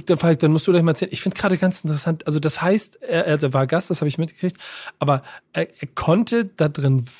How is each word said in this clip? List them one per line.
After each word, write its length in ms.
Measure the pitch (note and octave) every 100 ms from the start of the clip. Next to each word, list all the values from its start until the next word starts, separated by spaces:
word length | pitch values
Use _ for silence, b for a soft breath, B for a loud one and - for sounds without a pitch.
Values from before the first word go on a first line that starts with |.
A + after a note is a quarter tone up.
dann, 140 | - E3
Falk, 220 | E3+ D#3
dann 100 | D#3
musst 140 | D#3 -
du 60 |
gleich 100 | F3
mal 100 | E3
erzählen. 180 | D#3 F#3
Ich 80 | -
find 140 | F#3+ -
gerade 220 | G3+ F3+
ganz 240 | F#3 F#3
interessant, 440 | D#3 D3 E3+ D#3+ -
also 140 | D3+
das 200 | D3+ -
heißt, 400 | E3+ G#3 - -
er, 240 | - E3+ E3+
er 260 | D3+ D3
war 140 | C3+ C3+
Gast, 220 | E3 -
das 100 | E3+
hab 80 | D3+
ich 100 | D3+
mitgekriegt, 380 | D#3+ - F#3 - B B B B
aber 240 | C#3+ C3+ B B _
er, 160 | E3 E3 -
er 80 | D3
konnte 520 | - - F3+ A3+ A#3 G3
da 220 | - D3+
drin 360 | D3 C3+ C3 B2